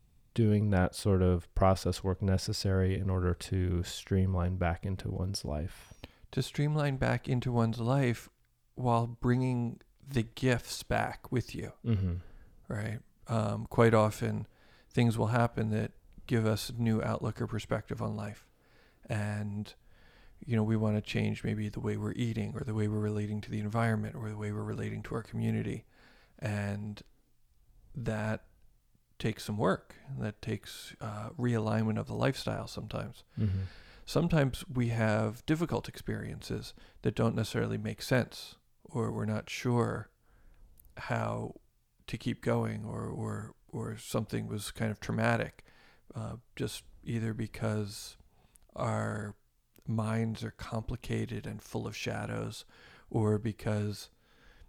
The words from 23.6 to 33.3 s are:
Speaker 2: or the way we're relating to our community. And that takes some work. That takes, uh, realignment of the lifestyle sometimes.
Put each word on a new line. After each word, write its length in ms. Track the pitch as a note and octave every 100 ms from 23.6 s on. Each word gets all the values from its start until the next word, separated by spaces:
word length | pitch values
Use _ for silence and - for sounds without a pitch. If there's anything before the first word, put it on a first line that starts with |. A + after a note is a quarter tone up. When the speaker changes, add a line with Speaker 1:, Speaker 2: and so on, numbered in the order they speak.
| G#2 A2+ A#2 A2+ G#2+ A#2
Speaker 2:
or 140 | A2
the 80 | G#2+
way 140 | G#2
we're 120 | G#2
relating 400 | G#2+ G#2+ G#2+ G#2+
to 120 | G#2+ A#2
our 60 |
community. 640 | G#2+ A2+ A2+ A2 G#2+ - - _ - - - -
And 600 | G#2+ G#2 G2+ G2+ G#2+ G2+ - - _ _ _ _ _ - - -
that 500 | A2+ A2 G#2+ A2 - _ - _ _ _ _ -
takes 240 | A2+ G#2+ -
some 120 | G#2+
work. 380 | D#3 F#3 - - - C3+
That 220 | A#2 -
takes, 540 | - A2 - - - -
uh, 300 | A2+ G#2 A2 -
realignment 580 | A#2+ A#2 A2 A2 A2 A2
of 80 | G#2+
the 60 | A2
lifestyle 520 | B2+ C3+ - G#2+ A2
sometimes. 560 | - A2 - G#2 A#2+ -